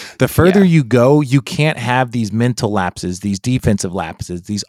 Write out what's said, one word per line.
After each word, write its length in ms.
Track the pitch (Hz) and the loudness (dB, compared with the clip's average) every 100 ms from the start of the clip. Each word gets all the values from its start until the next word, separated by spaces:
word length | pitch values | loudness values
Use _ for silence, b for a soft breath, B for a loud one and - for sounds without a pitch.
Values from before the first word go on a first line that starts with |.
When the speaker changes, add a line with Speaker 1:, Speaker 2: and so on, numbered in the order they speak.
| B B | B B
Speaker 1:
The 80 | 131 | -2
further 320 | - 170 196 | 2 4 6
Speaker 2:
Yeah. 100 | 190 | 4
Speaker 1:
you 100 | 160 | 4
go, 360 | 120 120 123 151 | 4 4 4 4
you 220 | 139 135 | 2 0
can't 340 | - - 151 151 | 0 -2 -2 -2
have 360 | 117 127 127 | -2 0 0
these 200 | 123 107 | -2 -4
mental 380 | 110 120 113 110 | 0 -2 0 -2
lapses, 480 | 104 90 - 90 90 | -2 -4 -6 -8 -6
these 200 | 101 95 | -6 -4
defensive 520 | 127 127 120 101 95 | -2 -2 0 -2 -2
lapses, 500 | 92 82 - - 90 | -6 -8 -10 -10 -10
these 220 | 87 104 | -8 -10